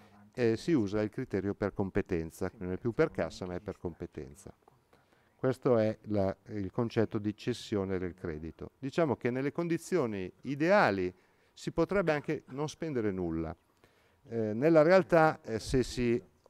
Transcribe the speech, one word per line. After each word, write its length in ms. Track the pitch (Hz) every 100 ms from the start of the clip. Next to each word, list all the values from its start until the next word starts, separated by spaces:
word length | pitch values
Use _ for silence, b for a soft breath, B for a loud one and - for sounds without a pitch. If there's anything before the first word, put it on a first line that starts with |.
| B B B
eh, 220 | - 117 113
si 160 | -
usa 280 | 156 101 107
il 100 | 107
criterio 440 | - 131 98 98
per 180 | 95 101
competenza, 800 | - 95 101 - 87 82 - 92
che 60 | -
non 120 | 90
è 40 | 92
più 160 | 120
per 180 | 110 156
cassa 360 | - 80 - 92
ma 80 |
è 60 | 90
per 180 | - 87
competenza. 760 | 90 80 85 - 69 73 - - _ _ _ b b b b
Questo 440 | b 131 123 143 117
è 180 | 110 - -
la, 300 | 104 95 - -
il 220 | 107 92
concetto 460 | - 117 - 107 113
di 180 | 104 101
cessione 640 | - 117 - 104 95 92
del 160 | 90
credito. 580 | 85 90 78 80 - 78 _
Diciamo 360 | 135 - 160
che 160 | 113 123
nelle 220 | 123 143
condizioni 800 | 151 170 160 - 180 123 101 92 -
ideali 720 | 123 139 160 202 143 98 90 - b b b
si 180 | - -
potrebbe 420 | - 165 190 170
anche 300 | 147 139 151 -
non 200 | 131 151
spendere 420 | - 160 127 107
nulla. 460 | 92 87 82 80 80 _ b b b b b -
Eh, 240 | 113 107
nella 300 | 107 151 160
realtà, 580 | 151 190 170 170 156 -
eh, 160 | - 110
se 240 | - 135
si 380 | 117 - 120 117 - _ -